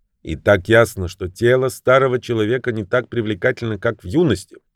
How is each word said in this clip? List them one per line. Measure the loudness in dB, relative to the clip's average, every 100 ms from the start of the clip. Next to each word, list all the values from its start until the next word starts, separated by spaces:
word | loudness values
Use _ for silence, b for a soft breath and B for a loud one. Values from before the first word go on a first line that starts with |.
| _ _
И | -10 -4
так | 2 2 4
ясно, | 4 4 -2 -10
что | -8 -12
тело | -2 2 2 0
старого | -4 2 4 4 -2
человека | -4 -2 0 -2 -4
не | -6
так | -2 -4 -2
привлекательно, | -6 -4 -2 -2 -2 -6 -4
как | -6 -6
в | -4
юности. | 0 2 0 -4 -20 _